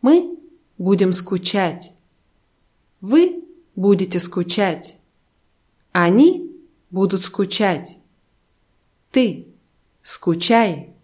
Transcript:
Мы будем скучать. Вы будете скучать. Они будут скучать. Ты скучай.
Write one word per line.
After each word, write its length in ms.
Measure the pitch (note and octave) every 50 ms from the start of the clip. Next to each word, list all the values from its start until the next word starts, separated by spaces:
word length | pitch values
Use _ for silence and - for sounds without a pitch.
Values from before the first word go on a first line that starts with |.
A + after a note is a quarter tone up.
Мы 380 | - B3 D#4 F4+ F4+ - - - - - _ _ _ _ _ _
будем 340 | F#3 F3+ G3+ F3+ G3 F#3
скучать. 800 | F#3 F#3 - - G3+ F3+ F3+ - - G3+ F#3+ E3+ D#3 - - - _ _ _ _ _ _ _ _ _ _ _ _ _ _ _ _ _ _ _ _ _ _
Вы 420 | - F#3+ A#3+ D#4 F4 F#4 F4 - - - - _ _ _ _
будете 440 | - F#3 G3+ G3+ F3+ F#3+ F3+ - F3+
скучать. 800 | F3+ - - F#3+ F3 F3+ - - G3+ F#3+ E3 C#3+ - - - _ _ _ _ _ _ _ _ _ _ _ _ _ _ _ _ _ _ _
Они 580 | _ F3+ F3 E3+ F#3 A3+ C#4+ E4+ F#4 - - - - - - _ _ _ _ _
будут 340 | F3 F#3 G3 F#3 G3 F#3+ F#3+
скучать. 760 | - - - G3+ F#3+ - - G#3+ G3 F3 C#3+ - - - _ _ _ _ _ _ _ _ _ _ _ _ _ _ _ _ _ _ _ _ _ _ _
Ты 360 | _ C4 B3+ G#3+ E3 C3 - - _ _ _ _ _ _ _ _ _ _
скучай. 920 | _ - - - - - E3+ E3 F3 - A#3 A3+ A#3 G#3 E3+ C#3+ - - - _